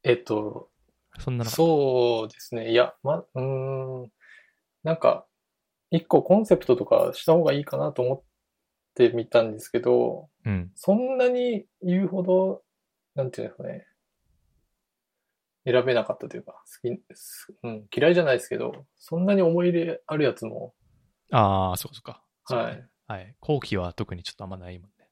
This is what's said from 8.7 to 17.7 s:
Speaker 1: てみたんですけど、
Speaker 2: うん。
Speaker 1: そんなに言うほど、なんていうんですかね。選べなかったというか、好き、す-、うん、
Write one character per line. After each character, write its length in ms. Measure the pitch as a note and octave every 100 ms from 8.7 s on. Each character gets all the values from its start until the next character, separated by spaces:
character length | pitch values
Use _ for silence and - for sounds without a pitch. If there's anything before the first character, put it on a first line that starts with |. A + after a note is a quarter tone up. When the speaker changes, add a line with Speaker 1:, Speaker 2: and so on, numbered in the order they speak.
| _ _ -
Speaker 1:
て 140 | A#2+
み 180 | A#2+ A2
た 160 | A#2
ん 80 | A2+
で 60 | G#2+
す 100 | -
け 100 | A#2+
ど、 520 | B2 B2 A#2+ - - _
Speaker 2:
う 60 | A2+
ん。 220 | F#2+ F2+
Speaker 1:
そ 220 | - - G#3
ん 220 | B3+ C4
な 120 | B3
に 380 | B3 B3 G#3+ - _
言 220 | F3+ F#3 F#3+
う 20 |
ほ 160 | F#3+
ど、 400 | F#3 F#3 F#3+ G3 _ _ _ _ _
な 100 | C#3+
ん 80 | C3
て 100 | -
い 40 | A2
う 20 |
ん 40 |
で 40 | -
す 60 |
か 60 | -
ね。 180 | - _ _ _ _ _ _ _ _ _ _ _ _ _ _ _ _ _ _ C3
選 200 | B2 B2+
べ 80 |
な 100 | A#2+ G#2
か 80 |
っ 40 | -
た 100 | -
と 80 | -
い 20 |
う 40 |
か、 100 | -
好 360 | - _ - A#2+
き、 140 | - _
す-、 400 | - - - - -
う 60 |
ん、 180 | A#2+